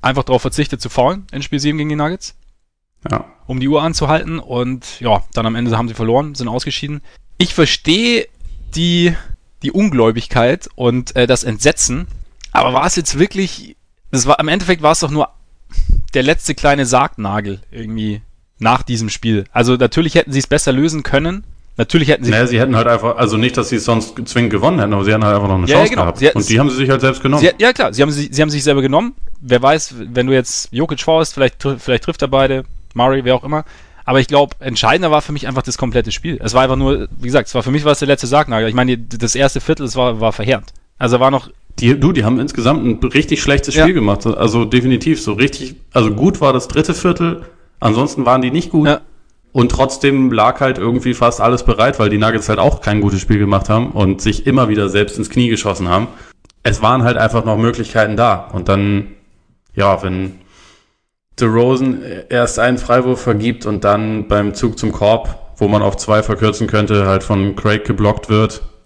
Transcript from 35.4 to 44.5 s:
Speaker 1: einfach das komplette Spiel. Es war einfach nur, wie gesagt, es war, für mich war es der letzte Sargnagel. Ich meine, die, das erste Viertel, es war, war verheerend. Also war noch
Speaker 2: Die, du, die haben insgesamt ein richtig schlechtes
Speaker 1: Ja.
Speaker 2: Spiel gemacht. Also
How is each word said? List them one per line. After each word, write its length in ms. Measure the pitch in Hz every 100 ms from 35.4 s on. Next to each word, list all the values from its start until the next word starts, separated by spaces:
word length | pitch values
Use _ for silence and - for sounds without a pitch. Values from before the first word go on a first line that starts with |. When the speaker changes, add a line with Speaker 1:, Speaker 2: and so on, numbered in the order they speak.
| 127
Speaker 1:
einfach 140 | 131
das 160 | 127 -
komplette 340 | 127 123 107
Spiel. 260 | - 165 151
Es 100 | 110
war 100 | 120
einfach 120 | 131 131
nur, 320 | 135 139 - -
wie 100 | 123
gesagt, 200 | 139 110
es 80 | 127
war, 80 |
für 80 | 117
mich 140 | 143 151
war 80 |
es 60 | 143
der 100 | 139
letzte 180 | 139 120
Sargnagel. 400 | 143 139 113 113
Ich 80 | 120
meine, 220 | 127 120
die, 200 | 113 117
das 180 | 117 127
erste 260 | 139 139
Viertel, 240 | - 160 131
es 100 | 120
war, 240 | 123 113
war 140 | 110
verheerend. 400 | 104 110 120 - - _ -
Also 240 | 123 120
war 100 | 131
noch 180 | 139 - - - -
Speaker 2:
Die, 180 | 117 139
du, 140 | 147
die 140 | 170 107
haben 160 | 123
insgesamt 440 | 139 - 120 156 123
ein 240 | 110 131
richtig 320 | 143 156 131
schlechtes 340 | - 139 139 143
Speaker 1:
Ja. 80 |
Speaker 2:
Spiel 100 | 160
gemacht. 320 | 165 104 101 113
Also 400 | - 110